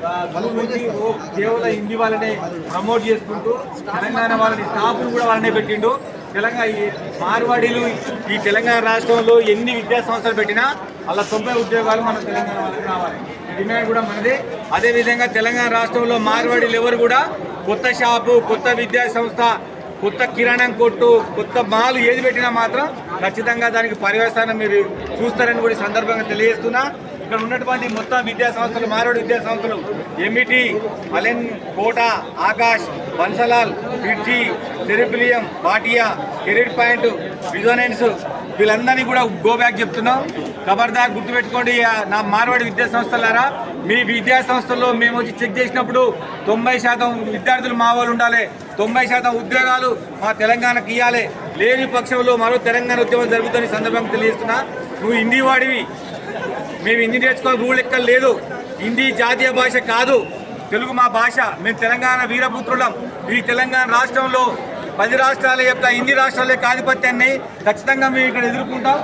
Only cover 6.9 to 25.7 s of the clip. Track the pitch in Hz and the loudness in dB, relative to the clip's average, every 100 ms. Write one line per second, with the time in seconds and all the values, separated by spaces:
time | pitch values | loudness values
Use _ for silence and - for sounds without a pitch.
6.9 | - - - 175 226 233 240 233 240 240 | -4 -10 -6 -2 0 2 2 2 0 -2
7.9 | 220 - 240 - 220 208 208 233 233 226 | -4 -8 -8 -4 -2 2 2 4 2 4
8.9 | 226 226 233 226 233 220 208 240 240 190 | 2 4 4 6 6 6 2 2 -2 0
9.9 | 240 226 226 226 220 208 208 269 - - | 0 0 -2 0 0 0 2 0 -2 -10
10.9 | - - 185 202 269 247 240 226 226 220 | -12 -4 -4 -2 -2 0 -2 0 0 2
11.9 | 220 226 214 220 202 202 196 190 196 190 | 0 0 -4 -4 -4 -4 -4 -6 -6 -4
12.9 | 180 - - - - - - 202 233 226 | -4 -4 -6 -12 -12 -12 -6 -2 -2 0
13.9 | 226 214 208 226 269 - - - 160 233 | 0 -2 -2 0 0 -4 -10 -4 0 2
14.9 | 240 226 240 240 220 220 240 240 226 233 | 2 2 0 0 0 0 0 0 0 0
15.9 | 233 240 233 214 226 233 240 240 226 240 | 0 0 2 2 0 2 2 2 2 2
16.9 | 233 233 254 311 170 - - 196 220 254 | 4 4 4 2 -4 -8 -8 -4 -2 0
17.9 | 247 247 233 233 240 233 220 247 240 240 | 2 2 2 4 4 4 0 0 0 0
18.9 | 240 240 226 233 - 233 220 - - - | 0 0 0 -2 2 2 2 -4 -14 -14
19.9 | - 202 202 247 190 240 247 247 - 233 | -4 -4 -2 -2 0 0 2 0 2 2
20.9 | 196 240 226 - 208 - 247 208 220 247 | 4 6 6 4 -6 -2 -2 2 2 2
21.9 | 262 233 254 254 233 247 233 226 254 302 | 2 2 4 2 0 0 0 0 0 -4
22.9 | - 156 202 190 196 226 233 233 226 226 | -6 -10 -4 -4 -2 -2 0 0 0 -2
23.9 | 208 196 214 226 226 226 220 214 202 196 | 0 0 2 2 2 0 0 2 2 2
24.9 | - - - 233 - 240 233 226 | -4 -8 -2 -2 2 0 2 0